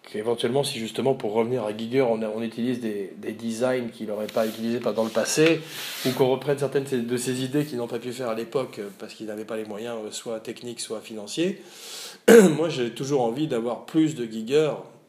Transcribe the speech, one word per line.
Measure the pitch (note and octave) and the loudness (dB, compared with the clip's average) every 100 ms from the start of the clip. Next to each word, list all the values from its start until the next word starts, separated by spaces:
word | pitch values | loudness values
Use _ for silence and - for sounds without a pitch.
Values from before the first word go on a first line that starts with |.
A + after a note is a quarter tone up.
| - | -8
qu'éventuellement, | G#2+ A2 A2+ A#2+ C3+ | -4 -2 0 2 2
si | C#3 A#2+ | 0 -4
justement, | A2 - A#2 | -6 0 2
pour | B2 A2+ | 2 0
revenir | A2 A2+ B2+ | 0 2 0
à | G#2+ G#2+ | -2 -4
Giger, | A2+ C3 | 0 2
on | B2 A2+ | 2 2
a, | A2 | -2
on | A2 | -4
utilise | A2+ A2+ A#2+ A#2 | -6 -4 -2 -2
des, | A2+ G2+ F#2 E2 | -4 -4 -8 -8
des | A2 | -10
designs | G#2+ A2+ A2+ B2+ B2+ A#2 | -6 -6 0 0 0 -4
qu'il | - G#2+ | -8 -6
n'aurait | G#2 G#2+ | -6 -2
pas | A#2 A2+ | 0 0
utilisés | A2 A2+ A#2 | -2 -2 -2
par, | A#2+ | -2
dans | G#2+ | 0
le | A2 | 0
passé, | A2+ - - D#3+ D#3 - - - - C3 | 0 0 4 4 4 -2 -10 -10 -4 -2
ou | |
qu'on | B2+ C3 | 2 2
reprenne | C3 C#3 C#3 | 4 0 0
certaines | C#3 C#3 | 2 0
de | C3+ | 0
ses, | C3 | -2
de | A#2 B2 | 0 -2
ses | B2+ B2+ | -2 -2
idées | C3 D3 D3 | 0 0 -2
qu'il | B2 | -4
n'ont | A#2+ | -4
pas | A#2+ | -6
pu | B2 | -8
faire | A#2+ B2 | -6 -4
à | A2 | -4
l'époque, | A2+ C#3 B2+ - | -2 -4 -4 -8
euh, | G2+ F#2+ | -12 -10
parce | G#2 | -16
qu'il | - G#2+ | -12 -10
n'avait | G#2+ G#2+ | -8 -6
pas | A2+ | -8
les | G#2+ | -6
moyens, | G#2 A#2 A#2 | -8 -6 -8
euh, | G#2+ | -8
soit | - A#2+ A2+ | -10 -8 -8
techniques, | A#2 A2+ A#2+ A2+ | -8 -10 -10 -10
soit | - A2 | -8 -10
financiers. | - A2 G#2 - F3 G3 - - - - - - - | -10 -12 -8 -2 -2 -2 -12 -18 -14 -14 -14 0 10
<clears throat> | A#3 F#3 D3 | 12 12 6
Moi, | E3 | 0
j'ai | C3 A#2+ | 0 -2
toujours | A2+ C3+ C#3+ | -2 0 2
envie | A#2 B2 D#3 | 2 0 -2
d'avoir | A#2+ A#2+ A#2 - | -2 -2 -6 0
plus | D#3+ D#3 B2+ | 2 2 2
de | A#2 | -6
Giger | A2+ A2 D3 D#3 G#2 F2+ - | -6 2 2 2 -2 -12 -20